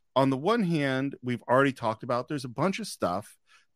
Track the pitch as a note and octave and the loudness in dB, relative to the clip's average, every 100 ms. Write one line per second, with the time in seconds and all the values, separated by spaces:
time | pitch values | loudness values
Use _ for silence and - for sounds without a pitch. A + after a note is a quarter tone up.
0 | _ B2+ C3+ C3 E3 A#3 F3+ D#3+ C#3 C3 | _ 2 2 2 0 0 2 0 0 -2
1 | C#3 - B2 A#2+ - B2 C#3 C3 A2+ A2 | -4 -6 -6 -4 4 4 4 2 -4 -4
2 | B2 B2 C3 D3 B2+ A2+ F3+ G3 G3+ - | -4 -4 -4 -8 -8 -2 -2 -2 -10 -4
3 | F2+ F#2 - _ _ _ _ | -2 -2 -6 _ _ _ _